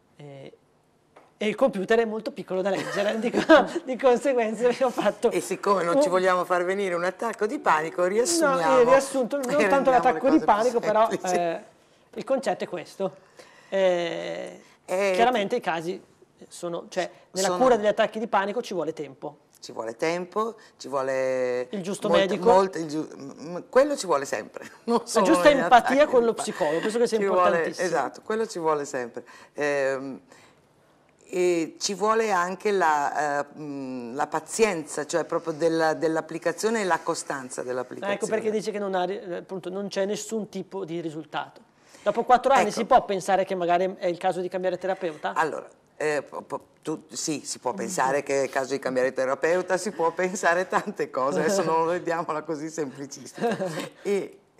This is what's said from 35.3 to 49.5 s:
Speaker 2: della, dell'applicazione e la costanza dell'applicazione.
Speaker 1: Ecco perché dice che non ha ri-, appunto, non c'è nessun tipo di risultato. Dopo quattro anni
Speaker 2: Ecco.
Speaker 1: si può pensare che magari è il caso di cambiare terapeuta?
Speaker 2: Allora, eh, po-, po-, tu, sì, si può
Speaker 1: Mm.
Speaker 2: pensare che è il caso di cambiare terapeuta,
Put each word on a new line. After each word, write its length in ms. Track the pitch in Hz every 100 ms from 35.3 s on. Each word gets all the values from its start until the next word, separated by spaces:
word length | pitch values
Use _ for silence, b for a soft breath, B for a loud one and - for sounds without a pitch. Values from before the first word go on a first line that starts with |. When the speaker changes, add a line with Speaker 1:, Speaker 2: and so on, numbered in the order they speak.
| 165 170
Speaker 2:
della, 400 | 151 165 165 160
dell'applicazione 880 | 147 160 160 - 160 170 160 214 226
e 40 |
la 160 | 190 165
costanza 640 | - 160 - 139 127 -
dell'applicazione. 520 | 123 127 123 - 196
Speaker 1:
Ecco 120 | 202 208
perché 220 | 220 220
dice 200 | 214 202
che 80 | 208
non 160 | 202
ha 100 | 190
ri-, 300 | 180 202 202
appunto, 340 | 180 165 190 180
non 200 | 190 202
c'è 180 | 196 196
nessun 420 | 107 - 226 196
tipo 360 | 190 - 190 175
di 140 | 170
risultato. 600 | 165 151 151 151 139 - - _ B B
Dopo 200 | 208 220
quattro 280 | 233 247 254
anni 160 | 269 208
Speaker 2:
Ecco. 100 | 214
Speaker 1:
si 60 | 208
può 180 | 247
pensare 400 | - 196 180 190
che 100 | 185
magari 400 | 190 170 175 185 190
è 80 | 185
il 100 | 170
caso 240 | 190 175
di 80 | 175
cambiare 300 | 190 185 180
terapeuta? 560 | 190 185 175 156 190
Speaker 2:
Allora, 340 | 190 160 - - - _ _
eh, 260 | 151 147
po-, 180 | - 82
po-, 200 | 98 139 - _
tu, 240 | - 156 -
sì, 320 | 107 - 143
si 140 | - -
può 140 | 127
Speaker 1:
Mm. 40 | 113
Speaker 2:
pensare 460 | - - 131 139
che 180 | 139 139
è 40 |
il 60 | 131
caso 220 | 139 127
di 60 | 135
cambiare 340 | 135 131 131
terapeuta, 640 | 131 131 135 160